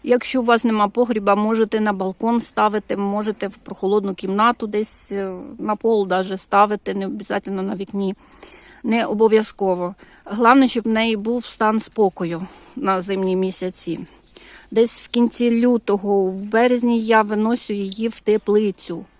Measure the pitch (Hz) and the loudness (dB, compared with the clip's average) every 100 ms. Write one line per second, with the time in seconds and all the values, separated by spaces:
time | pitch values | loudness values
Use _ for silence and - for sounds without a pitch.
0 | 220 240 - 262 233 233 233 220 208 233 | 2 0 2 -2 2 2 4 2 2 2
1 | 240 214 202 202 214 226 220 220 214 196 | 0 2 2 2 2 2 2 2 0 -2
2 | 190 185 226 233 226 - 214 214 - 202 | -4 -2 0 0 -2 0 0 0 -4 -4
3 | 196 208 214 208 196 - - 196 190 208 | -2 -2 -4 -4 -8 -10 -18 -6 0 0
4 | 196 185 190 202 226 240 220 208 220 - | 0 -6 -4 2 2 2 -4 -4 -4 -8
5 | - 196 196 185 - 226 208 208 226 214 | -8 -6 -6 -10 -14 -10 -6 -2 0 0
6 | 196 185 190 190 - 202 208 208 - 196 | 0 -2 -2 -8 0 2 4 0 -4 -6
7 | 196 208 190 208 196 196 190 196 190 196 | -6 -8 -6 -6 -6 -6 -6 -6 -6 -4
8 | 196 196 _ - - - - - 233 233 | -4 -6 _ -20 -20 -20 -20 -10 -2 0
9 | 220 208 220 220 220 - 190 180 180 202 | 0 2 4 4 2 -2 -2 0 -4 -8
10 | - - - 202 233 269 254 240 226 220 | -20 -20 -10 2 6 6 4 2 0 0
11 | 226 214 214 240 - - 214 220 - - | 0 -2 -2 -4 -6 0 0 0 -4 0
12 | 202 - 170 165 185 - - - 196 190 | 0 0 -6 -6 -10 -16 -18 -6 -2 -2
13 | 185 190 185 185 190 190 185 - - 156 | -2 -2 0 0 -2 -4 -6 -8 -8 -8
14 | 175 - _ - - - - 220 233 - | -10 -20 _ -20 -20 -20 -4 2 2 0
15 | - 240 233 - 240 233 247 233 - 202 | -4 0 2 2 2 4 4 2 0 -2
16 | 202 196 190 190 208 220 247 247 240 233 | 2 2 0 -4 -2 2 4 2 2 0
17 | 220 220 208 214 220 240 - 202 196 202 | 2 2 2 0 0 -2 -4 -6 -6 -4
18 | 226 - - 214 - 208 208 - - 165 | -6 -4 0 0 2 2 2 -4 -10 -10
19 | 190 | -12